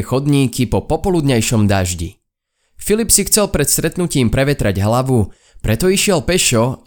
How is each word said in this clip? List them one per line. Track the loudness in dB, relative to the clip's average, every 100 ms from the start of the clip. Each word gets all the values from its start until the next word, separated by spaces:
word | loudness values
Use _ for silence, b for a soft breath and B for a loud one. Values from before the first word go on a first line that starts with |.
| 0
chodníky | -2 0 2 0 0 -2
po | -2 -2
popoludňajšom | -4 0 0 2 0 2 2 2
daždi. | 2 -2 -4 -10 -12 _ _ _ _ _ -12
Filip | -2 -2 2
si | 0 2
chcel | 0 0
pred | 0 -2
stretnutím | 0 -2 -2 -2 0 2
prevetrať | 2 0 0 0 0
hlavu, | 0 0 2 0 0 b b b
preto | -2 0 2
išiel | 2 0 0
pešo, | 0 0 2 2 0 -2